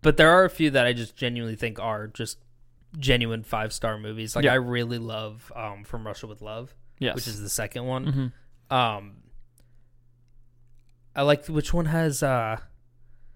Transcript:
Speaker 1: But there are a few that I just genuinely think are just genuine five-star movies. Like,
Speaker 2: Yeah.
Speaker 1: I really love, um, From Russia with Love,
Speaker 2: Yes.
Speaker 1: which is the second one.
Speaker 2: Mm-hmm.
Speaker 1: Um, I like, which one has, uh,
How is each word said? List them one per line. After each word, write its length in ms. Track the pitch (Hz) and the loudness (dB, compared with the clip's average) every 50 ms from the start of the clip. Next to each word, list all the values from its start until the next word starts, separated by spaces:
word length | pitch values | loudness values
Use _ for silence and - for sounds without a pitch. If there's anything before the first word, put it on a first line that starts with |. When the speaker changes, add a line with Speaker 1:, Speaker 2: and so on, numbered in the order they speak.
Speaker 1:
But 160 | - 156 147 | 6 6 6
there 120 | - 156 160 | 8 8 8
are 160 | 170 185 190 | 10 8 8
a 40 | 175 | 6
few 180 | 180 - 160 151 | 4 2 2 4
that 140 | 135 135 123 | 4 4 4
I 80 | 123 123 | 4 2
just 220 | 120 117 110 - | 0 -4 -8 -8
genuinely 400 | - 135 123 120 120 117 113 110 | -6 -4 -4 -4 -4 -4 -6 -6
think 240 | 110 - 117 107 - | -4 -4 -6 -4 -4
are 280 | 101 113 110 104 107 | -4 -4 -4 -4 -8
just 300 | 110 - - 113 - - - - - - _ - - _ _ _ _ - | -12 -8 -8 -8 -8 -8 -14 -18 -20 -20 _ -20 -20 _ _ _ _ -12
genuine 460 | 156 135 131 127 120 117 113 113 113 113 | -6 0 2 2 2 2 0 -4 -6 -6
five-star 540 | - - 110 107 110 - - - 113 110 | -6 -4 -4 -4 -4 -6 -4 -4 -4 -4
movies. 380 | 104 107 107 110 110 110 107 - | -6 -8 -10 -8 -8 -8 -4 -2
Like, 100 | 120 131 | 2 4
Speaker 2:
Yeah. 60 | 135 127 | 4 4
Speaker 1:
I 20 | |
really 400 | 131 123 120 123 120 120 117 120 117 | 4 0 0 -2 -4 -2 -4 -4 -6
love, 520 | 117 113 113 107 110 107 110 113 - - - | -8 -8 -8 -8 -8 -10 -12 -16 -20 -18 -14
um, 280 | 120 113 107 101 101 101 | -12 -12 -12 -12 -14 -14
From 220 | - - 117 107 | -12 -10 -10 -8
Russia 220 | 107 98 - - | -10 -10 -10 -12
with 140 | 110 107 - | -16 -16 -16
Love, 340 | 107 107 110 113 127 127 - - - - - - | -14 -12 -12 -12 -12 -14 -18 -20 -20 -20 -10 -4
Speaker 2:
Yes. 160 | 131 120 - | -2 -2 -2
Speaker 1:
which 120 | - 110 | -2 -6
is 140 | 120 107 104 | -6 -8 -8
the 80 | 104 104 | -8 -6
second 360 | - - 110 101 - 123 120 | -4 -4 -6 -6 -8 -8 -6
one. 200 | 127 127 131 135 | -4 -4 -2 -2
Speaker 2:
Mm-hmm. 680 | 151 135 135 135 123 - - - - - - _ _ 135 | -2 -2 0 -2 -4 -6 -12 -20 -20 -20 -20 _ _ 0
Speaker 1:
Um, 380 | 131 123 113 107 101 101 101 98 - - - - - - - _ _ - _ - - - _ _ - _ - _ _ _ _ - - - - _ _ - _ - - - - - _ _ - _ | 2 2 0 -2 -6 -10 -14 -20 -20 -20 -20 -20 -20 -20 -20 _ _ -20 _ -20 -20 -20 _ _ -20 _ -20 _ _ _ _ -20 -20 -20 -20 _ _ -20 _ -20 -20 -20 -20 -20 _ _ -10 _
I 80 | - 139 | 2 4
like, 240 | 143 147 147 - | 4 4 4 2
which 260 | - 160 151 147 - - | -2 -2 -2 0 2 0
one 120 | 170 170 | 2 2
has, 360 | 156 165 165 165 160 143 - 156 | 2 2 2 2 2 0 0 0
uh, 340 | 139 131 123 113 110 110 113 - - - - _ - _ _ - - - - - - - | 2 2 2 0 -2 -4 -6 -8 -16 -20 -20 _ -20 _ _ -20 -20 -20 -20 -20 -20 -20